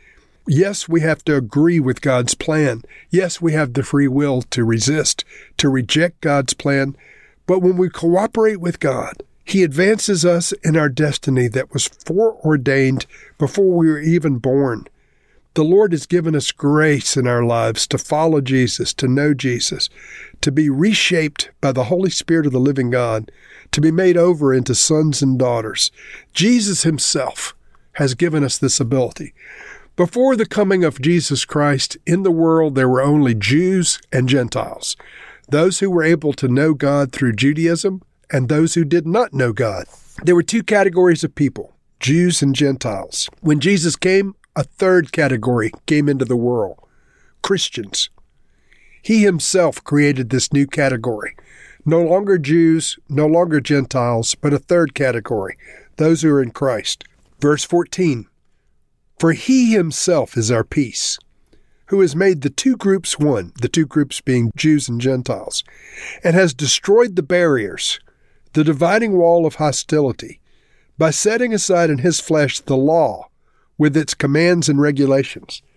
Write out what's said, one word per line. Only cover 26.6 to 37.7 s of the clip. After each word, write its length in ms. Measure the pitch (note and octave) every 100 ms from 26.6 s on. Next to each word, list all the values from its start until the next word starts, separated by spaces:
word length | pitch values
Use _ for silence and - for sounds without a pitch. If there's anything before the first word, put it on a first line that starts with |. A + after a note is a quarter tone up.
| G3+ F3
himself 720 | E3 D3 - D3 B2+ - - - _ - _
has 220 | - C#3 B2
given 280 | E3+ D#3
us 140 | C3+ -
this 220 | C3+ -
ability. 560 | A#2 C3 A#2 - - - - - - - - -
Before 400 | F3 B3 C4 A#3+
the 120 | A3
coming 360 | - G3 F#3+
of 160 | E3 -
Jesus 460 | C#3 F3 - C#3 -
Christ, 520 | D3+ D3 C#3 - - -
in 160 | F3+
the 80 | F#3+
world 420 | E3 E3 D#3+ D#3
there 160 | C3+ C3
were 140 | B2+
only 320 | C#3 D3+ C3 A2+
Jews 640 | G2+ D3 F#3 F#3+ E3+ - -
and 160 | C3 B2+
Gentiles, 680 | C3+ A#2 A#2+ G#2+ - - - - - - - -
those 320 | D3 F3 F#3
who 120 | G3
were 100 | F3
able 320 | D#3 E3 D3
to 140 | - C3+
know 260 | B2+ D#3
God 380 | C#3+ C#3+ C#3+ C3+
through 220 | - B2+
Judaism 680 | G#2+ C3+ D3+ E3